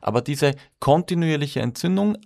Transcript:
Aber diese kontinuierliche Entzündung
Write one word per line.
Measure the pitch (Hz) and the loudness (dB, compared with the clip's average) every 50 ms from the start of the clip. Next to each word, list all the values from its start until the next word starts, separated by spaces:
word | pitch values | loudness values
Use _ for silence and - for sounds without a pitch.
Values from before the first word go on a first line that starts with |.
Aber | - - 104 120 | -6 -2 -2 -2
diese | 123 - 143 135 147 143 135 139 - _ _ - | -2 -2 -2 0 0 0 0 -2 -8 _ _ -4
kontinuierliche | - 135 143 165 175 - 180 170 165 160 156 147 147 143 - 135 | 2 2 4 4 2 0 0 0 0 0 0 0 -2 -4 -4 -4
Entzündung | 131 120 117 - - 175 185 196 202 208 208 - - | -4 -4 -4 -4 -2 0 0 2 2 0 -2 -2 -4